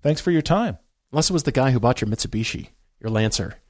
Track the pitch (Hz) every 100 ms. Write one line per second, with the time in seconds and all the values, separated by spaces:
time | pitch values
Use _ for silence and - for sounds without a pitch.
0 | 143 156 - 170 147 175 233 - _ _
1 | _ 143 - 175 147 131 131 123 117 127
2 | 107 110 95 107 113 - - _ _ _
3 | 110 110 110 - 95 - _